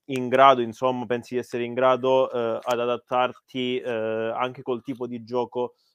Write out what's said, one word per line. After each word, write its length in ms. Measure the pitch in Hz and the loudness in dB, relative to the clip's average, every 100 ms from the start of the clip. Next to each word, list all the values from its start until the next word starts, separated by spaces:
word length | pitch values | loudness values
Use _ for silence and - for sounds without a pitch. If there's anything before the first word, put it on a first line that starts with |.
| - | -8
in 220 | 131 123 | -6 2
grado, 320 | 127 135 127 | 6 8 6
insomma, 440 | 117 110 131 127 110 | 0 -2 -2 -2 -4
pensi 280 | 120 - 123 | -4 -4 -6
di 40 | |
essere 240 | 117 123 | -4 -4
in 100 | 120 | -4
grado, 580 | 120 131 127 131 131 131 | 2 4 4 4 4 2
eh, 280 | 123 117 113 | 0 -2 -2
ad 160 | 123 120 | -2 -2
adattarti, 1000 | 120 117 - 127 123 - _ 131 123 127 | 0 -2 -2 0 0 -4 _ -6 -4 -4
eh, 520 | 123 110 110 110 113 117 | -4 -4 -2 -2 -4 -4
anche 260 | 127 127 | -4 -6
col 200 | 131 120 | -6 -6
tipo 240 | - 120 123 | -6 -8 -8
di 160 | 120 | -10
gioco, 500 | 113 123 120 123 120 _ _ | -6 -4 -4 -6 -8 _ _